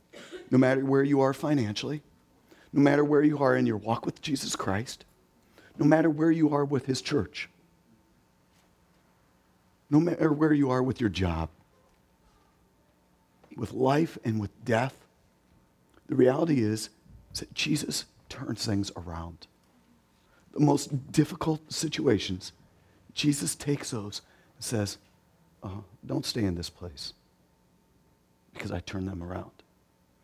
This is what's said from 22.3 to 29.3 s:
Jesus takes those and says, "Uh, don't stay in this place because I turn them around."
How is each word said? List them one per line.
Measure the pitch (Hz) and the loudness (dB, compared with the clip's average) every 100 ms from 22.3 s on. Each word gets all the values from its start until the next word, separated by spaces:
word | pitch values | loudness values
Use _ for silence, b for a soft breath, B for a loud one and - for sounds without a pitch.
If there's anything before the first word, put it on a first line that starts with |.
| 92 - - b b b b b | -8 -10 -20 b b b b b
Jesus | - 151 143 - - | -4 0 0 -2 -6
takes | - 143 - | -4 -4 -4
those | 120 101 - b b b | -8 -8 -12 b b b
and | - | -14
says, | - 113 101 - _ _ _ _ _ _ | -6 -2 -2 -6 _ _ _ _ _ _
"Uh, | - 95 101 - - | -12 -12 -14 -18 -8
don't | - | -6
stay | - - | -4 -2
in | 101 | -2
this | 87 82 | -2 -8
place | - 87 73 - - _ _ _ _ _ _ _ _ _ _ _ _ _ | -12 -16 -14 -16 -18 _ _ _ _ _ _ _ _ _ _ _ _ _
because | - 101 | -14 -8
I | 98 | -8
turn | - 98 | -8 -8
them | 95 95 | -6 -8
around." | 87 | -8